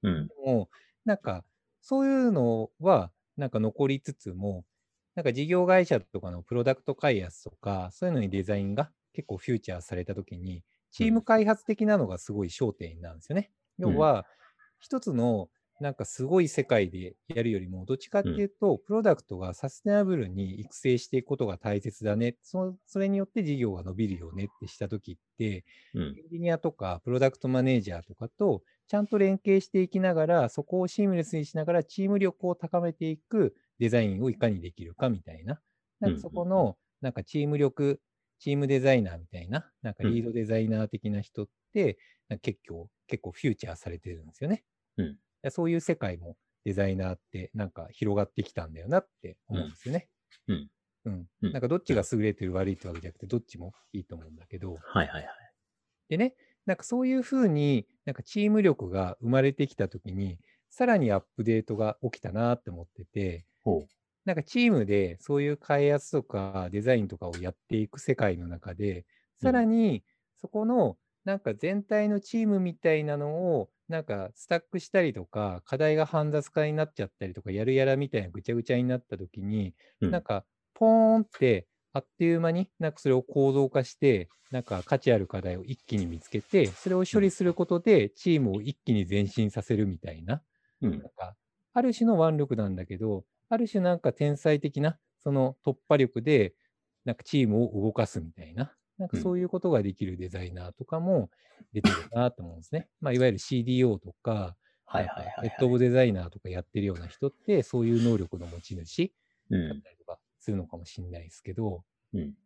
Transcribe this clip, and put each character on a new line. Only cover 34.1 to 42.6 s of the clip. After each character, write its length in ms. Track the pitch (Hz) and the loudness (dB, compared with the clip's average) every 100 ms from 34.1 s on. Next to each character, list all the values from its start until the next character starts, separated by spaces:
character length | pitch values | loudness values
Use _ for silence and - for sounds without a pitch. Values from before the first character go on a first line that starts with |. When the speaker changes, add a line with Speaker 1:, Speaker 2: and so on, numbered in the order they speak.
| 95 | 0
Speaker 2:
ン 80 | |
を 80 | 127 | -2
い 40 | 107 | 0
か 140 | 117 | 0
に 120 | 98 | 0
で 100 | 87 | -6
き 120 | - | -12
る 120 | 85 85 | -16 -4
か 140 | 135 | -2
み 100 | 104 | -2
た 140 | - | -8
い 100 | 80 | -16
な。 180 | 87 151 _ _ _ _ | -10 -12 _ _ _ _
な 100 | 202 | -2
ん 60 | 175 | -2
か 60 | |
そ 100 | 170 | -6
こ 140 | 170 175 | -6 0
の、 100 | 190 | 2
Speaker 1:
う 40 | |
ん 20 | |
う 20 | |
ん 40 | 131 | 2
う 20 | |
ん。 40 | 92 _ _ | 0 _ _
Speaker 2:
な 80 | 135 | -8
ん 20 | |
か 100 | 120 | -8
チ 160 | 117 151 | -6 -2
ー 80 | 147 | 0
ム 120 | 147 | 2
力、 420 | 143 - 143 139 _ _ _ _ | 0 2 0 0 _ _ _ _
チ 120 | - | -2
ー 60 | 143 | 0
ム 80 | 139 | 2
デ 140 | 135 | 2
ザ 160 | 135 131 | 6 4
イ 80 | |
ナ 140 | 101 85 | 4 -6
ー 20 | |
み 80 | 85 | -12
た 100 | 90 | -14
い 100 | 87 | -6
な、 220 | 131 - _ | -6 -8 _
な 80 | 120 | -12
ん 20 | |
か 80 | 101 | -4
リ 200 | 104 117 | 0 0
ー 40 | 117 | -2
ド 60 | |
デ 140 | 117 107 | -4 -2
ザ 120 | 113 | 0
イ 120 | 110 | 0
ナ 160 | 110 107 | -2 -4
ー 20 | |
的 240 | 104 107 | -6 -6
な 100 | 104 | -6
人 220 | 101 - | -6 -10
っ 40 | 104 _ _ | -12 _ _
て、 120 | 208 | 0
Speaker 1:
う 40 | 170 | 0
ん。 80 | 95 _ _ _ | -2 _ _ _
Speaker 2:
な 60 | 101 | -8
ん 20 | |
か 20 | |
結 180 | - 101 | -6 -8